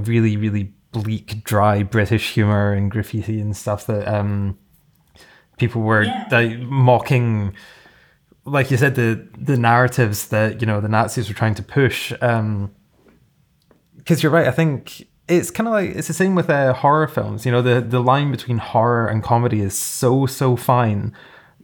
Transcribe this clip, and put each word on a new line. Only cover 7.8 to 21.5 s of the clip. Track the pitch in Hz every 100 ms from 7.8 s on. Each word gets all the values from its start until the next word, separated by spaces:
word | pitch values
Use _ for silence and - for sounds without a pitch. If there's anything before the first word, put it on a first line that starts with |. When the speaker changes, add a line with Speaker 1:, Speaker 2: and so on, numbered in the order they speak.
| - _ _ _ _ _
Speaker 1:
like | - 143 135
you | 131
said, | 139 127
the, | 117 110 - -
the | 131 135
narratives | 117 120 127 123 113 104 -
that, | 110 107 104
you | 113
know, | 107
the | 104
Nazis | 110 110 - 101
were | 104
trying | 110 104
to |
push. | 101 - 131 - - 117
Um, | 123 113 110 104 101 - _ _ _ _ _ _ _ _ _ _ _ -
'cause | - 165
you're | 160
right, | 160 131
I |
think | 123 160 135 - - - _ _
it's | 170 -
kinda | - 226
like, | 220 180
it's | - 117
the |
same | 160 190 185
with, | 175
uh, | 143 135
horror | 123 143 147 156
films. | - 107 107 127
You |
know, | 120
the, | 123 123
the | 113 123
line | 123 135 143
between | 117 - 117
horror | - 117 117 117 113
and | 110
comedy | - 117 123 107
is | 98 -
so, | - - 127 131 135
so | - 135 123
fine. | - 123 117 101 98 - - - -